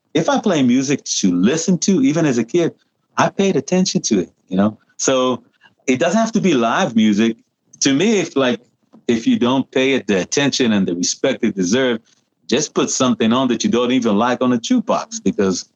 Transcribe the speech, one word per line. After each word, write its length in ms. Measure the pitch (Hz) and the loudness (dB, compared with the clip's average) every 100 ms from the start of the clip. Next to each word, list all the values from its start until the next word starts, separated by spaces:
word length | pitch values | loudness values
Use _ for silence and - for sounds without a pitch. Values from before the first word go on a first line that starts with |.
| _ | _
if 140 | - - | -2 0
I 120 | 269 | 0
play 220 | 214 160 | 0 2
music 420 | 127 127 135 139 | 2 2 0 -4
to 280 | - - 95 | -4 -2 0
listen 460 | 87 98 156 - 175 | 2 0 0 0 0
to, 220 | - 185 | 2 2
even 240 | 131 156 156 | 2 2 0
as 120 | 120 | 0
a 60 | |
kid, 300 | 113 175 165 - _ _ _ - | 0 0 -2 -4 _ _ _ -2
I 140 | 170 | -2
paid 260 | - 196 202 | 0 0 0
attention 460 | - 185 185 175 | 0 0 0 -2
to 180 | - - | -2 -2
it, 120 | - _ _ | -2 _ _
you 80 | 92 | -2
know? 220 | 104 107 _ - | -2 -2 _ -6
So 460 | - 131 127 123 _ _ - _ - | -2 0 0 -2 _ _ -20 _ -2
it 120 | 127 | 0
doesn't 200 | 165 214 | 2 0
have 140 | 226 | 0
to 80 | 208 | 0
be 140 | 185 | 0
live 400 | 135 117 143 185 113 | 2 0 0 0 2
music. 400 | 107 101 113 113 _ _ _ - | 2 2 0 -2 _ _ _ -4
To 140 | 139 | 0
me, 240 | 139 202 208 | 2 2 0
if, 180 | 165 139 | 0 -2
like, 240 | 127 110 _ _ _ - - | 0 -2 _ _ _ -8 -2
if 200 | 117 123 | 0 0
you 120 | 113 | 2
don't 320 | 120 135 - | 2 0 -2
pay 240 | 135 131 | -2 0
it 120 | 131 - | 0 0
the 140 | 95 | -2
attention 520 | 87 - 139 - 123 | -2 -2 -2 0 0
and 140 | 104 90 | 0 0
the 80 | |
respect 480 | 87 90 - 139 117 | -2 -6 -2 -2 -2
it 100 | 110 | -2
deserves, 480 | 98 90 123 131 113 - _ _ _ - | -2 0 0 0 -2 -8 _ _ _ -4
just 260 | 120 151 | -2 -2
put 160 | - 131 | -2 -2
something 420 | - 131 117 113 | 0 0 0 0
on 160 | 123 131 | 0 0
that 140 | 110 | -2
you 60 | 104 | 0
don't 220 | 117 120 | 0 0
even 240 | 131 113 101 | 0 0 0
like 240 | 120 120 | 0 0
on 100 | 127 | 0
a 60 | 123 | -2
jukebox, 640 | - 254 - 85 - 113 | 0 -2 0 -4 -6 -6
because 460 | - - 98 87 - | -4 -2 -2 -2 -8